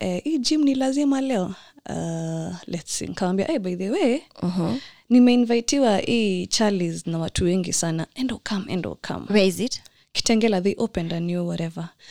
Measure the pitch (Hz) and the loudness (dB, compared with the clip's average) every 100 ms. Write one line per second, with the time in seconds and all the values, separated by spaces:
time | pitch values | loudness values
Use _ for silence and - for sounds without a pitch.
0 | 190 180 285 320 240 311 285 262 262 269 | -4 -4 -2 -2 0 2 2 2 0 2
1 | 294 269 269 233 180 190 - 285 - - | 2 2 0 0 -2 -6 -16 -20 -10 -6
2 | 165 165 165 165 165 180 - 170 - - | -4 -4 -4 -6 -6 -10 -8 -10 -6 -8
3 | - 180 180 190 190 254 185 180 190 320 | -6 -4 -2 0 0 -2 -2 -4 -2 0
4 | 302 262 - - 180 180 165 247 - - | 2 0 -4 -6 -4 0 0 -2 -6 -18
5 | _ 247 247 247 233 233 233 285 254 196 | _ 6 8 6 4 2 2 2 4 2
6 | - 233 214 180 185 - 214 196 170 165 | 2 2 2 0 -2 2 2 2 -2 -4
7 | 175 165 160 - 180 185 170 180 170 160 | -4 -4 -2 0 2 2 0 -2 -2 -2
8 | 160 - 262 214 - 196 190 180 107 78 | -4 -4 -4 -4 -4 -6 -4 -4 -6 -8
9 | - - - 208 190 175 226 - - _ | -8 -8 0 4 4 2 -4 -6 -12 _
10 | _ - - 226 226 190 185 - 226 - | _ -4 2 2 4 2 0 0 -2 -2
11 | 165 170 170 175 175 170 165 165 170 - | -4 -4 -2 -2 -4 -4 -6 -8 -12 -14
12 | - | -18